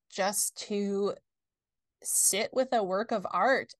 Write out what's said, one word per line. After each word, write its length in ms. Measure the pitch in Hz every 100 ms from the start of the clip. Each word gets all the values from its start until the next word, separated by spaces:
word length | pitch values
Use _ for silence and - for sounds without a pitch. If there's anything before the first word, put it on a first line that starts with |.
| _
just 460 | - 196 208 - - -
to 440 | 202 202 196 202 - _ _ _ _ _ _ _ _
sit 460 | - - - 190 220
with 140 | - 254
a 100 | 233
work 300 | 190 185 226
of 140 | 226 180
art 440 | 180 220 254 -